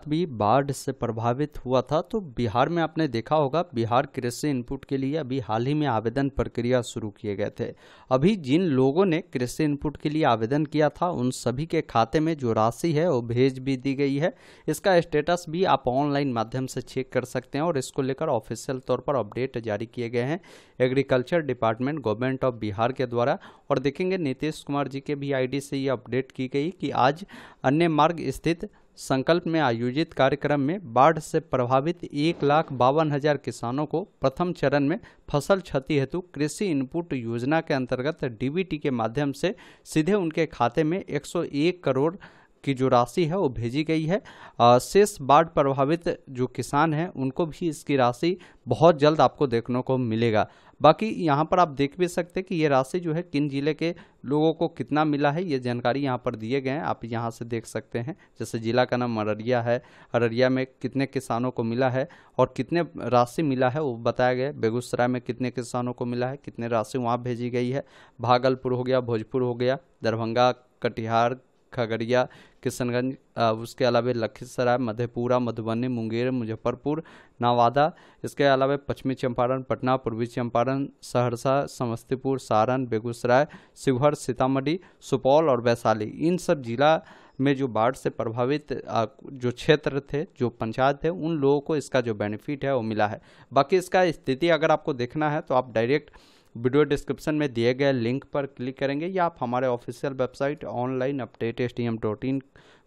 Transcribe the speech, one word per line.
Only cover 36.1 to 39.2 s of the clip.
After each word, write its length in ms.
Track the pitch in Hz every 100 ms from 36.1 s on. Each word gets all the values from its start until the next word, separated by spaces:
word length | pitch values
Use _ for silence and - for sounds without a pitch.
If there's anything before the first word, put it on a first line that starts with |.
| 170
कृषि 460 | - 139 147 - 208
इनपुट 460 | 143 131 170 170
योजना 480 | 135 113 117 127 160
के 140 | 156 139
अंतर्गत 500 | 127 127 131 160 139
डीबीटी 540 | 110 127 160 185 151
के 120 | 147
माध्यम 420 | 123 110 117